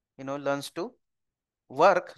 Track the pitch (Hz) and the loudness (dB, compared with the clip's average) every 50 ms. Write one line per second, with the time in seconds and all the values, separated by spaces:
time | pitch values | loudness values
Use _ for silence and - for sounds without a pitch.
0 | _ _ _ - 135 135 139 147 139 139 139 143 139 - - 165 185 247 - _ | _ _ _ -12 -10 -8 -8 -4 -2 -2 -2 -2 -4 -8 -8 -8 -8 -8 -10 _
1 | _ _ _ _ _ _ _ _ _ _ _ _ _ - 123 135 160 202 180 180 | _ _ _ _ _ _ _ _ _ _ _ _ _ -6 0 4 6 6 6 4
2 | 180 - - | 0 -6 -12